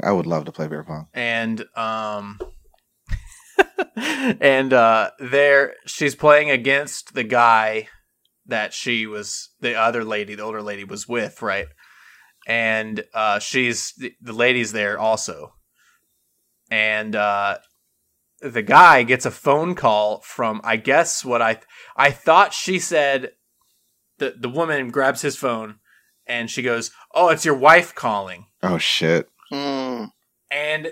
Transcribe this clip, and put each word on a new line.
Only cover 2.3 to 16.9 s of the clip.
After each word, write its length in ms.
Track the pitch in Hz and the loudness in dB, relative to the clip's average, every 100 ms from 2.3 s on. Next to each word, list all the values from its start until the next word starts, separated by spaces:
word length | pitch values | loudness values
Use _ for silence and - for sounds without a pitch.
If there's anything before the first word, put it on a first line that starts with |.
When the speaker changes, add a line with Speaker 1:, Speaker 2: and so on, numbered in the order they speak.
| 104 - - _ _ _ _ - - | -14 -18 -20 _ _ _ _ -10 -10
Speaker 2:
<laughs> 800 | - - - - - - - - | -10 -20 -4 -2 -2 -4 -8 -6
and, 720 | 285 285 262 - 143 135 135 | -6 -4 -4 2 4 4 4
uh, 400 | 127 113 113 101 - | 4 6 4 0 -6
there, 540 | 127 139 143 139 139 - - | -2 2 4 4 2 -4 -14
she's 300 | - 147 135 | -4 -4 2
playing 340 | 151 147 151 | 6 6 4
against 640 | 131 123 139 143 - - | 0 0 -2 -2 -10 -10
the 120 | 131 113 | -8 -2
guy 640 | 120 117 113 110 110 107 - _ _ _ _ - | 4 6 4 2 -4 -8 -16 _ _ _ _ -8
that 280 | 117 107 | -6 -6
she 320 | - 131 117 110 | -6 -4 -4 -4
was, 440 | 107 101 - - _ | -8 -10 -12 -14 _
the 160 | 131 113 | -6 0
other 280 | 113 120 110 | 0 -2 -4
lady, 300 | 107 104 104 | -6 -8 -10
the 80 | |
older 180 | 107 110 | -10 -10
lady 220 | 107 101 98 | -10 -12 -12
was 220 | 101 - | -14 -8
with, 320 | 117 104 - | -6 -6 -6
right? 260 | 110 98 - _ _ _ - _ _ _ - | -6 -6 -6 _ _ _ -20 _ _ _ -4
And, 560 | 117 113 110 110 107 - | -2 0 -2 -4 -10 -8
uh, 260 | 113 107 104 | -4 -2 -2
she's, 540 | - 135 123 113 - - | -2 -2 -2 -4 -8 -12
the, 160 | 123 - | -16 -16
the 120 | 120 | -10
lady's 380 | 110 123 123 110 | 0 2 2 -2
there 260 | 107 101 104 | -4 -4 -2
also. 560 | 110 110 - 76 73 _ _ _ _ _ _ _ _ _ _ _ - | -2 -2 -4 -12 -16 _ _ _ _ _ _ _ _ _ _ _ -6
And, 440 | 110 107 | -2 0